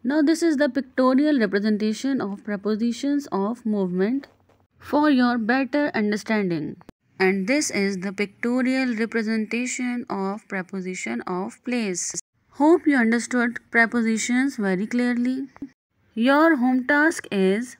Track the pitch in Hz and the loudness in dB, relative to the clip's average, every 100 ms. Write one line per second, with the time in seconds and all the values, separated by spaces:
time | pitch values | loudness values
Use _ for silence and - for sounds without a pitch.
0 | 233 302 294 320 339 277 294 277 262 - | 0 2 2 4 2 2 0 0 -6 0
1 | 254 262 302 294 208 196 214 208 214 214 | 4 4 4 2 2 0 0 0 0 -2
2 | 269 277 202 196 - 208 202 214 240 233 | -2 -2 -4 -8 -8 -6 -4 -2 -2 -2
3 | 277 285 285 196 196 233 226 208 185 180 | -2 -2 -2 -4 -2 -4 -4 -2 0 0
4 | 196 269 - _ _ _ _ _ - 285 | 0 -2 -6 _ _ _ _ _ -2 2
5 | 302 262 247 240 214 262 269 294 294 - | 4 4 2 0 0 0 0 0 -2 0
6 | 208 208 - 220 190 165 156 - - _ | -2 -2 -2 -2 0 -2 -6 -12 -18 _
7 | _ _ 190 196 190 285 302 202 196 196 | _ _ 0 0 0 -2 0 -2 -2 -2
8 | 190 196 202 _ 240 247 254 262 262 220 | -6 -6 -6 _ -2 0 0 0 -2 -2
9 | 226 233 214 226 214 226 247 - 247 247 | -2 -2 -2 -2 -2 -4 -4 -4 -4 -6
10 | - 202 190 208 _ 196 180 190 185 185 | -6 -4 -4 -6 _ -8 -6 -8 -8 -8
11 | - 233 - 180 208 - - 247 214 175 | -8 -8 -6 -6 -6 -10 -6 -4 -2 -4
12 | - - _ _ _ - 294 339 - 277 | -6 -10 _ _ _ 2 4 6 4 4
13 | 226 233 226 247 240 233 _ 233 226 240 | 4 2 0 0 0 -4 _ 0 2 2
14 | 226 220 - 247 269 269 202 185 208 240 | 0 0 0 0 0 0 0 0 0 0
15 | 247 240 240 262 277 - 277 _ _ _ | 0 0 -2 -4 -8 -12 -18 _ _ _
16 | _ - 240 285 330 311 247 254 247 294 | _ -2 2 6 6 4 2 0 2 2
17 | 311 - - 202 190 202 247 - | 2 0 -4 2 2 2 -4 -14